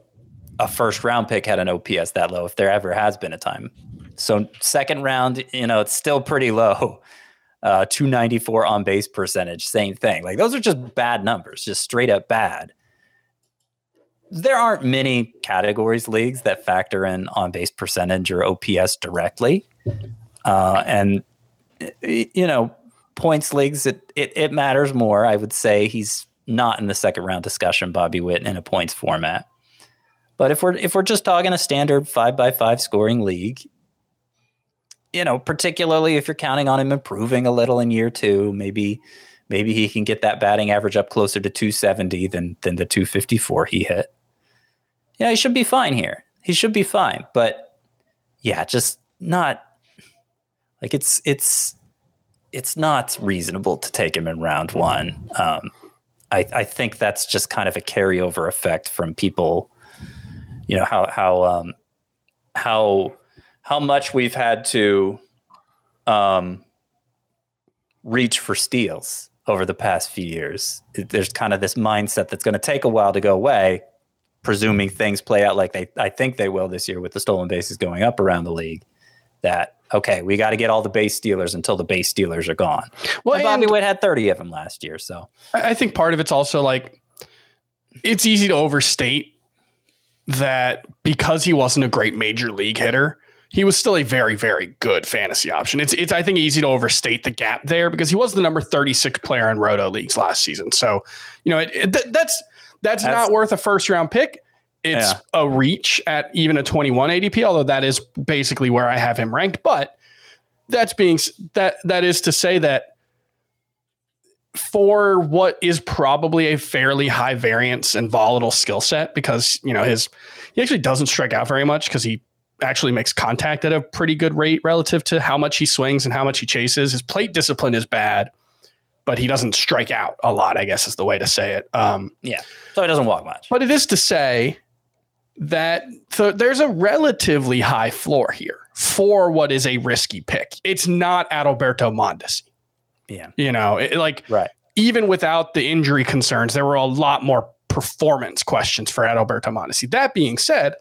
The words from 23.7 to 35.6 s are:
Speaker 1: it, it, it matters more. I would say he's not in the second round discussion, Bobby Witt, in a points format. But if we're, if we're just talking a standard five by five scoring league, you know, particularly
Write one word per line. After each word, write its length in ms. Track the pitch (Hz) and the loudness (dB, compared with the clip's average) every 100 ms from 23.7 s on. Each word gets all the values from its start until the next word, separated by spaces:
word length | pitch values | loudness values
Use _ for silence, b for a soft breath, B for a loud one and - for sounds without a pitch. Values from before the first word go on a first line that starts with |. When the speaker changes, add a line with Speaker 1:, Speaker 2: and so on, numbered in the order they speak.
| 143 135 | 0 -4
Speaker 1:
it, 260 | 127 _ - | -4 _ -6
it, 180 | 139 - | -6 -2
it 160 | 156 | -2
matters 440 | 147 139 135 143 131 | 0 2 2 2 2
more. 300 | 113 104 117 | 2 4 4
I 100 | 104 | 2
would 180 | 104 | -2
say 340 | - 117 104 107 | -2 2 4 2
he's 380 | 113 104 - - _ - | -2 -6 -8 -10 _ -4
not 320 | 113 117 110 | 0 0 0
in 80 | 104 | -4
the 80 | 95 | -2
second 280 | 101 90 | -2 -2
round 200 | 90 92 | -4 -4
discussion, 480 | 92 - 90 85 92 | -6 -4 -2 -2 -2
Bobby 280 | 87 85 87 | -2 0 -2
Witt, 240 | 87 87 | -2 -2
in 140 | 104 92 | -2 -8
a 40 | |
points 320 | - 95 85 | -4 -4 -4
format. 540 | - - 156 78 90 - _ b b b b b b b - | -6 -4 -2 -4 -6 -10 _ b b b b b b b -2
But 140 | 135 | 0
if 100 | 147 | 2
we're, 100 | 180 | 0
if 220 | 180 170 190 | 0 0 0
we're 80 | |
just 200 | 190 214 | 0 0
talking 300 | - 175 180 | 2 2 2
a 40 | 175 | 0
standard 500 | - 139 147 143 147 | 0 0 2 2 2
five 260 | - 117 131 | 2 2 4
by 160 | 123 | 2
five 300 | - 113 120 | 2 2 2
scoring 400 | - 104 107 120 | 0 2 2 2
league, 400 | 101 90 98 131 - _ _ _ _ _ _ _ _ _ _ _ _ - _ | 0 -2 -6 -10 -18 _ _ _ _ _ _ _ _ _ _ _ _ -20 _
you 100 | 175 170 | -4 0
know, 120 | 131 | 0
particularly 800 | 131 151 | -2 -2